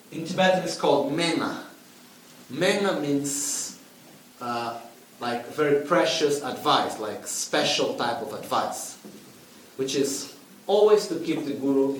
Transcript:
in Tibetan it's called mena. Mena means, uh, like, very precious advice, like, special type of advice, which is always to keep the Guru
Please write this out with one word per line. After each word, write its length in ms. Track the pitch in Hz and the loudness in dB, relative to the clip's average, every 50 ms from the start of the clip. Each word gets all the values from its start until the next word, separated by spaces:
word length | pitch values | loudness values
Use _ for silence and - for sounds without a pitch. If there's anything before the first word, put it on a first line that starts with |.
| - - | -20 -14
in 140 | - 165 160 | -10 -8 -8
Tibetan 400 | - 180 185 185 185 185 180 170 | -6 0 4 4 4 4 2 0
it's 120 | 170 - | -4 -6
called 360 | - 180 151 143 143 139 139 147 | -2 2 2 4 4 2 0 -2
mena. 540 | 165 170 165 160 143 104 95 - - - - - - - - - - - - - - - - - - - - | 0 0 0 0 -2 -2 -4 -6 -8 -12 -16 -18 -20 -20 -20 -20 -20 -20 -20 -20 -20 -20 -20 -20 -20 -18 -12
Mena 500 | 120 151 175 190 208 202 202 196 160 147 | -6 0 0 2 2 2 0 0 0 -2
means, 800 | 147 143 143 143 143 - - - - - - - - - - - - - - - - - - - - - - - | -2 -2 -2 -2 -2 -2 -4 -4 -4 -4 -4 -6 -6 -8 -12 -16 -20 -20 -20 -20 -20 -20 -20 -20 -20 -20 -16 -12
uh, 400 | 120 120 120 120 120 120 117 - - - - - - - - - | -8 -6 -6 -4 -4 -6 -8 -10 -14 -18 -20 -20 -20 -20 -16 -8
like, 260 | 120 120 120 - - - - | -6 -4 -4 -4 -6 -8 -2
very 340 | 156 151 147 143 143 - | 0 2 4 4 2 4
precious 560 | - 175 175 - - - - 156 143 143 - - | 2 2 4 4 2 2 2 2 2 2 0 -2
advice, 560 | 127 110 - - 151 139 - - - - - | -6 -6 -2 2 2 2 2 2 -2 -4 -6
like, 280 | 107 104 - - - | -6 -8 -8 -8 -10
special 680 | - - - - - - 151 147 143 - - 135 120 - | -8 -6 -6 -6 -2 0 0 0 2 2 0 0 0 0
type 280 | - 123 120 - - 107 | -2 -2 -4 -2 -4 -6
of 100 | 104 107 | -8 -8
advice, 640 | 98 - - 123 113 - - - - - - - - - - - - - - - - - - - - - - - | -10 -6 -2 -2 0 0 -2 -4 -8 -10 -12 -12 -16 -18 -20 -20 -20 -20 -20 -20 -20 -20 -20 -20 -20 -20 -18 -6
which 180 | - 131 - - | -6 -4 -2 0
is 400 | 143 131 - - - - - - - - - - - - | 0 0 0 -2 -6 -8 -10 -14 -20 -20 -20 -20 -14 -2
always 400 | - 202 208 208 214 208 - - - | 2 6 6 8 8 8 6 4 0
to 80 | 165 160 | -4 -4
keep 240 | - 160 147 143 139 | -2 -2 -2 -2 -2
the 80 | 135 113 | -4 -4
Guru 420 | - 131 139 135 135 135 - - 120 | -2 0 2 4 4 4 2 0 -4